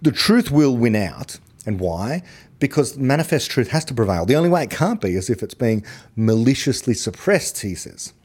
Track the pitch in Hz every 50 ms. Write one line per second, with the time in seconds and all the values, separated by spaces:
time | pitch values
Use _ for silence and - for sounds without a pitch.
0 | - 156 123 - - - 214 247 - - 139 151 151 139 127 120 117 120 107 107
1 | 101 85 - - 131 - - - _ _ _ - - 110 104 92 92 87 82 85
2 | 98 113 151 180 175 - - - - - _ - 143 135 - 151 139 - - 139
3 | 135 127 139 156 160 - 165 143 - - - 139 117 - 127 160 - - 135 120
4 | 113 95 95 85 85 98 135 156 170 175 175 175 147 104 - - 156 151 143 104
5 | - 95 90 95 90 - 113 - 110 - - - 127 113 110 107 104 - - -
6 | - - - 110 110 110 110 113 117 131 139 - - 139 123 - - - 117 -
7 | - 110 - - - 185 202 175 - - - - - 101 87 - - - - -
8 | - - - _